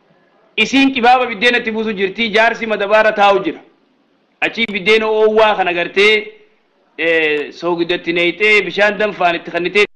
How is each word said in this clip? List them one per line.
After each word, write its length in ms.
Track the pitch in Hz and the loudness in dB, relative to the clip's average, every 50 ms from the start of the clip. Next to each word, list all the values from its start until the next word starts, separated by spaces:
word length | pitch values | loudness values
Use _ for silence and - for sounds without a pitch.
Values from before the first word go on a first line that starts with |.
| _ _ _ _ _ _ _ _ _ _ - | _ _ _ _ _ _ _ _ _ _ -6
isiin 360 | - 220 214 - 269 269 269 269 | -4 -4 0 2 2 2 2 0
qibaaba 320 | 254 220 247 254 262 254 | 2 2 4 4 4 2
biddeenatti 460 | 233 226 190 214 247 240 240 - 226 | -2 -4 -2 0 0 0 0 -2 -4
buusu 220 | 220 220 220 220 214 | -6 -4 -4 -4 -4
jirti, 360 | 185 202 185 190 220 233 220 190 | -4 -4 -4 -4 -4 -4 -2 0
jaarsi 320 | 214 226 233 226 - 226 | 2 2 0 0 -2 -6
madabaarra 440 | 220 214 202 202 196 214 214 214 214 214 | -6 -4 -4 -2 0 2 2 2 2 2
taa'u 280 | 214 202 202 196 190 156 | 2 2 4 2 2 0
jira. 160 | 160 139 - - _ _ _ _ _ _ _ _ _ _ _ _ _ _ - | -4 -8 -10 -14 _ _ _ _ _ _ _ _ _ _ _ _ _ _ -6
Achii 240 | 151 160 160 214 226 | -6 -6 -4 -4 -4
biddeena 400 | 220 202 202 175 208 214 220 220 | -4 -4 -4 0 2 2 2 2
oowwaa 480 | 220 220 214 220 214 214 220 220 214 202 | 0 2 2 2 4 4 4 4 4 2
kana 180 | 190 185 175 175 | 0 0 -2 -2
gartee, 600 | 175 170 165 - 190 202 214 214 214 208 - - - _ _ _ _ _ _ _ _ _ _ _ | -2 -4 -2 0 2 4 4 4 2 -2 -6 -14 -20 _ _ _ _ _ _ _ _ _ _ _
eh, 540 | - 160 165 165 160 156 156 151 147 139 123 | -4 0 0 2 2 2 0 0 -2 -4 -8
soogiddatti 600 | - - 170 170 175 170 170 165 180 170 - 170 170 | -10 -8 -4 -4 -2 -2 -2 -2 -4 -6 -4 -4 -2
neeyxee, 480 | 175 175 175 170 175 214 214 214 208 | 0 0 -2 0 0 2 2 2 2
bishaan 360 | 190 175 156 180 208 208 202 185 | 0 0 0 0 0 0 0 0
danfaan 360 | 214 208 180 156 180 175 170 | -2 -4 -2 -2 -2 -2 -2
itti 160 | 170 170 175 | -2 -6 -6
kannitee 340 | 160 170 175 180 180 208 208 - _ | -6 -4 -4 -2 0 0 0 0 _